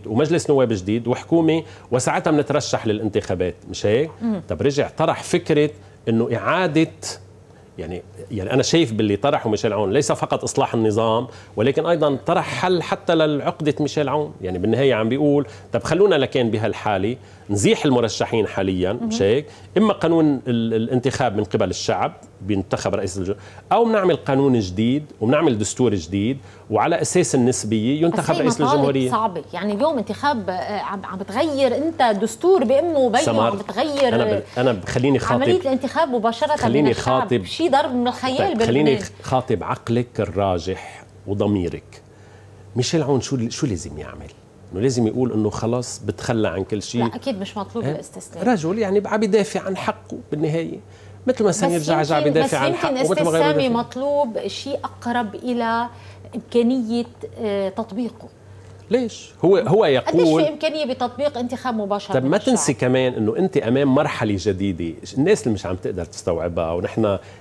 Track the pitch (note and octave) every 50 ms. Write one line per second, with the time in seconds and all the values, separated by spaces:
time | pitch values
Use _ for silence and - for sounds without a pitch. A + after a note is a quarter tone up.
0 | - - G#2+ A#2 D#3 D3 E3+ D#3 - - C#3+ C3+ B2+ A2+ A2+ F#2+ F2+ G2+ A2 A#2+
1 | A2+ A#2 B2 - - - E3 E3+ D#3+ D#3+ D#3+ E3 D#3 - - - - - A#2+ B2+
2 | - E3 D3 F3+ - F3 D#3 D3 C3+ - C#3 D3 - - - A2 - A2 G#2 G#2+
3 | F#2 G2+ - G#2+ - - F#2 E2+ F2+ F2 - - - - F#2 - - G#2 G#2+ C3
4 | D#3 D#3 - - A3 A3+ G#3+ F3 - - G#2 D#2+ - C#3+ C3+ C#3+ B2 - - -
5 | D#3+ E3 C3+ - - - - E3+ - - D#3 D3 D3+ D3 - - - - - -
6 | - A#2 A2+ A2+ A#2+ - A#2 G#2+ G2 B2 D#3 F3+ F#3 E3+ C#3+ D#3+ D#3+ D#3 - -
7 | - - - - - - - - - - - - - - - - E2 E2 F2+ F2
8 | - - - - - - A2+ G2 F#2 - B2+ C3+ B2+ - E3 E3+ D#3+ A2+ A2 G#2
9 | A2 G2+ G2+ - - C#3+ D3 - - A2+ G#2+ G2+ - A2+ G2+ G#2+ G#2 F#2+ G#2+ D3
10 | C#3+ - D3+ - D3+ - C#3+ B2 - A#2+ - C#3 C3 - - A#2 A2 A2 G2+ A2
11 | A2+ A2+ A2 A#2 B2+ - - - - - - G#2 A2+ C#3 C3 D#3 D#3 E3+ F3 D3+
12 | D#3 D3 C#3 A2+ - D#3+ F3 F3+ D3+ - - - F#3 F#3 F#3 E3 - - G3 -
13 | - - E3+ D#3+ D#3 D3+ D3 C#3 C3 C#3+ - - D#3 D3 C#3+ - D3+ C3+ - D#3
14 | C#3+ C3 C#3 D3+ D3+ D#3 - - F#2+ F2+ F#2 F2 F#2+ A2 A2+ A#2+ C#3 C3+ A#2 G#2+
15 | A2+ A2+ B2+ - C3+ D3 C#3+ D3 C#3 - - - - - - A#2 - - D#3+ F3+
16 | G#3 G3+ E3+ C#3+ C3 A#2+ - C3+ A#2+ A#2 A2 G#2+ A2+ G#2 G#2+ - - G#2+ G2+ F#2+
17 | F#2+ A2+ B2+ - - - - - - - G#2 G#2 G#2+ G#3 A3 - - D3 B2+ A#2+
18 | A#2 G#2+ - - A2+ - A#2+ A2+ G2 - - G2+ F#2+ G2 F#2+ F2+ F2+ F#2 A2+ B2
19 | A#3 A3 A3 A#3 G2 G2+ A#2 C#3+ D3 - - - - - - - A3 G#3+ G3 -
20 | E3 E3 E3 E3 D#3 D3+ C#3 B2 - B2+ A#2+ A#2 A2+ A2+ A2+ A2 A2+ B2 C3 A#2+
21 | - C3 - - C3+ A#2 G2 G#2+ G#2 - - G#3+ G#2 F#2 F2+ - - - G#2 F2+
22 | A#2 D#3 - - - - - - F#2+ G2 G#2 G2 F#2+ - B2+ A2+ - - - A2
23 | G2+ F#2+ F#2 G2 F2+ F#2+ G2+ - - - - - - - F3+ A3 A#3 A3+ A3 G#3
24 | F#3+ F3+ D3 - - - C3+ C3+ C#3 C3+ B2+ A#2 G2+ F2+ F2+ G#2 A2+ A#2+ C3 D3
25 | D3 - - - G#2+ A#2 D3 D3 E3+ D3 A#2 G#2 G#2+ - - - B2+ A2+ G#2 F#2
26 | D#2+ D#2+ G2 G2+ G2+ A#2+ C#3 C#3 - - - - - - G#2+ G#2 A#2 D#3 E3+ -
27 | D3+ - - F3+ E3 - - C3 A#2 B2+ A#2+ - - G#2+ A2+ G#2+ G#2+ B2 C#3+ D3+
28 | E3+ E3+ - F3+ C#3+ D3+ - - C#4 B2 - - - B3+ D4 D4 C#4 C#4+ C4+ C4+
29 | B3+ B3 B3+ G#3+ A3 G#3+ F3 E3 - - - F3 G3 G#3 G#3 G3+ C#4 D#4+ D#4 A#3
30 | G3 - G3 - C#4 D4 D4 A3 F3+ G3 F3+ F3+ C3+ F#3+ G#3 F#3+ - D3 G3 F#3+
31 | - - F#3 F#3 G3+ - F#3+ B3+ E4+ D#4+ C#4 C4+ C4+ A#3+ A#3 C4 D4 E4 D#4+ -
32 | B3+ A3+ G#3 G3 A3 G#3+ - - - F4+ F#4+ F4+ C4 G#3+ C4+ C#4 E4 F4 D#4 C#4
33 | B3+ A#3 G3 C4 - A#3+ A3 - - - G3+ G3 - - - G#3+ D#4 D4+ C#4+ C#4
34 | C4+ A#3+ A3 A3+ - A2 G#2 G2 - - - B2 B2+ B2+ A2+ F#2 F2+ - - B2
35 | B2+ C#3+ C3+ A#2+ - A3 B2 B2 C4+ - F4+ F#4 F#4 C4+ C4 - C#4+ A#3+ - D4
36 | E4 C#4 B3 A3+ G3 A#3 A3+ - D4+ C#4+ D4+ - - - A#2+ D3 D3 B2+ A2+ -
37 | - B2+ B2+ C3 B2 - B2 A#2+ F2+ - - - E4 F4 B3+ C#4 D4+ C#4 B3 B3
38 | A#3+ B3 B3 - B3+ C4 B3+ D4 - G4 D4 G#3+ A3+ A3 A#2+ C#3+ D3+ D3 C3 G#2
39 | F#2 - - - - - C3 B2+ - - A2+ F#2 - G2+ B2 - - - A#2 A#2+
40 | A#2+ - - - G2+ F2+ E2 G2 G2+ F#2+ F#2 F2 D#2+ F#2 F#2 - - - - -
41 | - - - - - F#2+ G#2 G2+ G#2 G#2 G#2 F#2+ F2 E2 - D2 - - - -
42 | - - - - - - - - - - - - - - - A#2+ B2 - - D#3+
43 | C3+ C3 C#3+ A#2+ - - C#3 B2 A2+ A#2 - - D#3+ B2 F#2+ D#2 - - - D2+
44 | D2+ - - - - - - - - - - - - - - F#2 A#2 C3+ A#2+ B2
45 | A2+ G#2+ A2+ B2 C3 A#2 - A2 G#2+ G#2 - - A2 A2+ A#2+ B2 A#2+ - - -
46 | - G2+ - - - - A#2+ A2 G#2 F2+ D#2+ F#2+ F#2 - A2 G2+ - - - A#2+
47 | - - - B3 - C#4 A3 F#3 G3 - - G#3 G3 - - A#3+ G#3 C#3 D3+ -
48 | - - - F#3 - - - E3+ F#3 A#3+ A#3+ F3 D3+ D#3+ G3 A3+ G#3+ F#3 G3 G#3
49 | G3 - G3+ G#3+ A3+ G3 G3+ G#3+ G3 - - F#3+ - G3 F#3+ - - - - -
50 | - - - - - - D3+ D3+ E3 D3+ D#3 E3 E3 D#3+ F3 F#3+ - - - -
51 | - - - - - B3 B3+ - G#3+ F#3+ E3 - F#3 E3+ F3 E3+ D3+ D#3 D#3+ D#3
52 | D3+ C#3+ D#3+ D3 D3 D3 D3 D#3+ D3 C3 D#3+ C3+ C3+ C#3 - - - D3 C3+ B3+
53 | - - - D4+ - E3+ D#3+ E3 - D4 D4 C#4+ C4+ B3 A#3 A#3 A#3+ - - B3+
54 | C4+ C#4+ C#4+ C#4+ C#4+ A3+ G#3 - - G3+ - - - C#4 C#4 - - - - -
55 | - A#3+ A#3 A#3+ A#3 G3 - - A#3 B3 A#3+ A#3+ A3+ A3+ A3+ A#3 A#3+ A#3+ - -
56 | - - - - - - - A#3 - - - A#3+ A#3+ A#3 C4 C4 A3+ G#3+ A#3 A#3+
57 | A#3 A#3+ - - - - - - A#3 G#3 G3+ G3+ G3 F#3+ F#3+ G#3+ G#3+ G#3+ F#3+ A#3+
58 | A#3+ G#3+ - - - - - - - - - - - - - - - - G#3+ C4
59 | B3 G#3+ - - - - - - - F3 G3 E3+ A2+ C3+ F3+ A3 G#3 D#3 C3 B2
60 | - D#4+ D#4 F4 F4 D#4+ D#4 E4 D#4 D#4 D4+ D4+ D#4 D#4+ D4+ D#4 D4+ A#3 C4 -
61 | B3 A#3+ B3 - C#4+ C#4+ - A#3+ B3 B3 C4 A#3 - B3+ A3+ A3 G#3 F#3+ G#3 G3+
62 | - - F3+ C3+ B2+ C#3 F3+ G#3 - C4 B3 F3+ - - B2+ - C3+ B2+ B2+ C3
63 | C3 B2+ - A#2 G#2+ G#2+ A2+ - F#3+ F#3 - D3 F2+ A2+ B2+ C3+ C#3+ C3+ C3 C#3+
64 | D3+ - - - A#2+ G#2+ G2+ F#2 E2 G#2+ F#2+ F2+ G2 G2+ F2+ E2 F2 E2 D2+ -
65 | - - G2+ B2+ D3 F#3+ G#3+ - - B2 G#2+ F#2+ - F2+ F#2 - - B2 G2+ F2
66 | E2+ - - - - F#2 E2+ E2 E2+ F2 E2+ F2+ E2 E2 E2+ F2 F#2 - - A2+
67 | A2 G#2 G2 F2+ - - - -